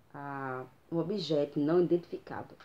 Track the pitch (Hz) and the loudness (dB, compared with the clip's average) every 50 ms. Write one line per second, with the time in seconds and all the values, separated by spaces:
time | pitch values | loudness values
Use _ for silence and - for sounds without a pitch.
0 | _ _ - 143 143 143 139 139 135 131 127 127 131 - - _ _ _ 165 165 | _ _ -16 -12 -10 -8 -8 -6 -6 -6 -6 -6 -8 -12 -16 _ _ _ -2 -2
1 | 160 165 214 202 160 143 160 147 143 143 - 151 143 151 170 180 175 151 170 175 | 0 0 -2 -4 -2 0 2 2 2 0 0 0 2 4 6 4 6 4 4 0
2 | - - - - - - - 98 - - - - - | 0 -4 -10 -12 -10 -10 -10 -10 -10 -12 -16 -20 -20